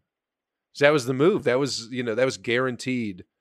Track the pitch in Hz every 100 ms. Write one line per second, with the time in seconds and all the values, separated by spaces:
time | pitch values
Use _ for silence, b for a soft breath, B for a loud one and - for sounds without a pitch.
0 | _ _ _ _ _ _ _ - 143 151
1 | 120 131 165 185 120 127 139 104 113 127
2 | 120 110 131 98 104 120 131 117 131 127
3 | 110 90 - _